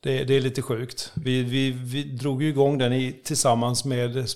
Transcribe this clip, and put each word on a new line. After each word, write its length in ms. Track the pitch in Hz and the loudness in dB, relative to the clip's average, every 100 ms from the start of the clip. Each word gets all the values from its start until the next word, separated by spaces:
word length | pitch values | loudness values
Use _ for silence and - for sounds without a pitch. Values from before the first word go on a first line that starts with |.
Det, 200 | 139 131 | -2 -2
det 100 | 127 | 4
är 80 | 135 | 2
lite 200 | 131 123 | 2 -2
sjukt. 500 | 127 113 127 - - | -4 -4 -4 -10 -8
Vi, 300 | - 139 127 | -6 0 0
vi, 280 | 123 131 135 | 0 0 0
vi 320 | 127 123 135 | -2 -6 -6
drog 400 | 143 127 143 131 | -6 -4 -2 0
ju 60 | 156 | 0
igång 280 | 139 139 143 | 4 4 4
den 160 | 123 | 2
i, 280 | 127 127 127 - | 2 0 -4 -4
tillsammans 600 | 147 139 117 120 123 135 | 0 4 4 2 0 -2
med 400 | 123 120 123 120 | -2 -2 -2 -6